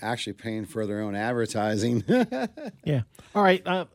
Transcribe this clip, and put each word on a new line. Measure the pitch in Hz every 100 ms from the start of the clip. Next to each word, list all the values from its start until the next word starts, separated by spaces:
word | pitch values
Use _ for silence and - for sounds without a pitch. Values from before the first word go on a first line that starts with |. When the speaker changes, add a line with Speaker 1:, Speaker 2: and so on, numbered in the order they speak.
Speaker 1:
actually | 110 120 -
paying | 98 113 110 101
for | 110 107
their | 104
own | 107
advertising. | 101 110 120 113 110 107 107 113 120 -
<laughs> | 254 240 262 240 - 285 -
Speaker 2:
Yeah. | - 139 110 - -
All | 202
right. | 196 185 185
Uh, | 185 170